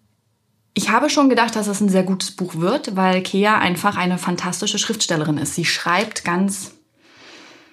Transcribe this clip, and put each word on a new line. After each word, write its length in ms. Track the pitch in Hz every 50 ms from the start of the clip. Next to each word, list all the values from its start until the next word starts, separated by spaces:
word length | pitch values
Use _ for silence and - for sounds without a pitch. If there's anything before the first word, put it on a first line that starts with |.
| _ _ _ _ _ _ _ _ _ _ _ _ _ _ - -
Ich 120 | 190 -
habe 200 | 208 233 262 302
schon 200 | 285 302 285 269
gedacht, 260 | 254 233 233 226 -
dass 120 | 220 208 202
es 140 | 202 190
ein 80 | 208 202
sehr 140 | 185 190 180
gutes 280 | 180 190 185 - -
Buch 240 | - - 185 175 -
wird, 400 | 160 165 180 226 302 294 - 208
weil 280 | 190 190 185 185 185 185
Kea 340 | - - 190 202 214 220 208
einfach 400 | - 180 175 170 - 208 202 202
eine 200 | 180 180 180 180
fantastische 600 | - - 180 175 - 180 175 - - 208 - 208
Schriftstellerin 600 | - - 226 220 - - 175 156 156 160 151 147
ist. 180 | - 147 -
Sie 100 | - 165
schreibt 600 | 147 - - - 170 175 185 220 226 - - -
ganz 460 | - 175 180 190 196 196 - - - - _ _ _ _ _ _ _ _ - - - - - - - - - - _